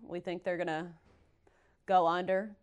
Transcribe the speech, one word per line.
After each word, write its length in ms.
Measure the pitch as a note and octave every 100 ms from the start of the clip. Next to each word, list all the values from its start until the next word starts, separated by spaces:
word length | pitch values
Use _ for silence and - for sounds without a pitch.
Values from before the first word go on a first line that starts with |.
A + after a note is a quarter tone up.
We 160 | - F3
think 240 | F3+ E3+
they're 140 | F#3+ F3
gonna 360 | E3+ D#3 F3 E3 _ _ _ _ _ _ _ _ -
go 180 | F#3 E3
under 500 | F3 F3+ F#3+ G#3+ G#3